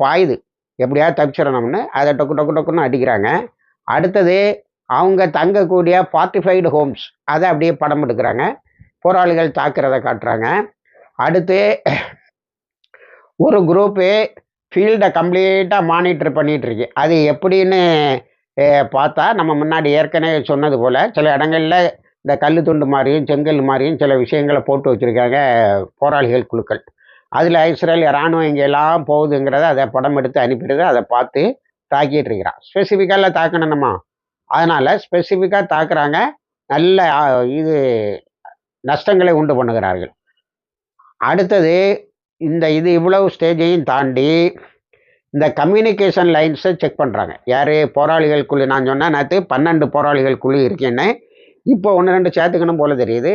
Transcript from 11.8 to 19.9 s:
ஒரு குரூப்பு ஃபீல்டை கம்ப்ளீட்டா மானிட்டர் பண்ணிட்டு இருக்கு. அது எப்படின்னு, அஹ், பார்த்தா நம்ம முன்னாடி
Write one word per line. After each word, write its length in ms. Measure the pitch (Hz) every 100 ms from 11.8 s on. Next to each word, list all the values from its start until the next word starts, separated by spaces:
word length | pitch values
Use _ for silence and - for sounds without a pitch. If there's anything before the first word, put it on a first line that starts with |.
| - - - - _ _ _ _ _ _ _ _ - - _ -
ஒரு 200 | 262 208
குரூப்பு 480 | 165 175 202 196 185 208 220 - _ _ _
ஃபீல்டை 380 | 180 214 220 196
கம்ப்ளீட்டா 680 | 170 170 180 190 190 180 202 165
மானிட்டர் 460 | 165 180 160 147
பண்ணிட்டு 360 | 143 147 151 120
இருக்கு. 200 | 110 120
அது 220 | - 156 165 147
எப்படின்னு, 500 | 147 190 190 185 190 175 160 147 131 - _ _ -
அஹ், 280 | 143 143 131
பார்த்தா 340 | 139 147 147 165
நம்ம 220 | 220 160 147
முன்னாடி 360 | 151 160 151